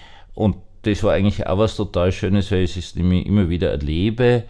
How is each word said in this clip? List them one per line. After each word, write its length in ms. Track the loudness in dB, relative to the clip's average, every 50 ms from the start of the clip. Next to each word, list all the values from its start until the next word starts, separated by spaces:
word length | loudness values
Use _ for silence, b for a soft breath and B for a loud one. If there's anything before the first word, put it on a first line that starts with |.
| B B B B B B -6
Und 220 | -2 0 0 0 -2 -6 -18 -18 -6 -2
das 200 | -2 0 0 2
war 120 | 2 2
eigentlich 320 | 2 2 2 0 0 -2
auch 100 | -2 0
was 200 | 2 2 0 0
total 360 | -2 -6 -4 -2 0 0 0 0
Schönes, 400 | 0 0 0 0 0 0 0 0
weil 120 | 0 0
ich 120 | 0 -2
es 180 | -6 -10 -8 -4
nämlich 300 | -2 0 2 2 2 2
immer 240 | 2 2 2 2 2
wieder 220 | 0 0 -2 -2
erlebe. 760 | -2 -2 -2 -2 -2 0 0 -2 0 2 2 2 2 2 0 b